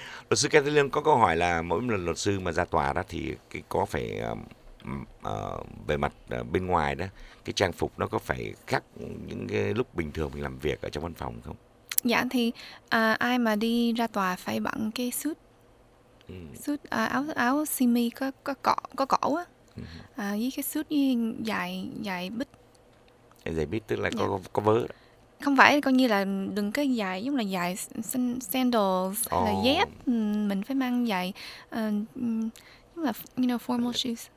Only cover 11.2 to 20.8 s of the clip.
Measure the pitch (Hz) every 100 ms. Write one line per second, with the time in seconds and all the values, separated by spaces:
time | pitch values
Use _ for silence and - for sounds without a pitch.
11.2 | 67 57 58 - - _ - - 240 233
12.2 | 247 254 233 - - - - 233 220 220
13.2 | 240 247 233 208 226 233 233 233 226 220
14.2 | 190 180 - 220 214 - 220 220 247 -
15.2 | 294 339 - _ - - - - _ -
16.2 | - 92 82 - - 294 - - 220 247
17.2 | 294 - 240 277 302 - 247 240 233 -
18.2 | 269 - - 269 - - - 262 269 -
19.2 | - 302 - - - - - - - -
20.2 | 202 208 240 277 277 302